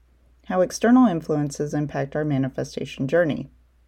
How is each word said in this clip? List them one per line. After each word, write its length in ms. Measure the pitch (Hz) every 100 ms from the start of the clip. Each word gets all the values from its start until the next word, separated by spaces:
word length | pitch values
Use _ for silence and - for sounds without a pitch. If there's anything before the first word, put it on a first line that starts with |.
| _ _ _ _ -
how 120 | 185
external 480 | 180 - 226 254 247
influences 680 | 165 - 147 147 - 147
impact 400 | 151 147 143 139
our 120 | 151 156
manifestation 800 | 131 131 - 135 - 143 - 135
journey. 400 | 165 160 - 143 _ _ _